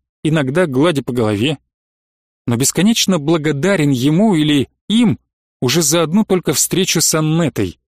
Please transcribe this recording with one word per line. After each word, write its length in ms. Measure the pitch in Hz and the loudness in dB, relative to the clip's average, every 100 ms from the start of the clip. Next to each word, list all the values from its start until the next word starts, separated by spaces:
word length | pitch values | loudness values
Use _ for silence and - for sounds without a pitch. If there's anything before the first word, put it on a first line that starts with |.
| _ _ | _ _
иногда 420 | 156 160 131 160 175 | -2 -2 0 -2 0
гладя 360 | 127 170 139 | 2 0 0
по 100 | 127 | -4
голове. 460 | 123 110 101 135 - _ _ _ _ _ _ _ _ - | -2 0 0 -2 -4 _ _ _ _ _ _ _ _ -4
Но 100 | 117 | -2
бесконечно 640 | 131 - 208 233 - 175 | -2 0 0 0 0 -2
благодарен 720 | 143 170 151 143 180 190 143 | 0 0 0 -2 -2 0 0
ему 440 | 127 139 165 220 | 0 0 2 2
или 360 | 160 151 147 - _ - | 2 2 0 -2 _ -2
им 300 | 226 226 113 _ _ _ - | 0 2 0 _ _ _ -6
уже 220 | 127 160 | -2 0
за 200 | 156 170 | 2 0
одну 220 | 156 202 | 2 0
только 300 | 214 185 165 | 0 0 -2
встречу 480 | 139 - - 190 170 | -2 0 0 0 0
с 120 | - | 0
Аннетой 640 | 156 156 160 160 - 92 - _ | 0 0 0 0 -2 -6 -6 _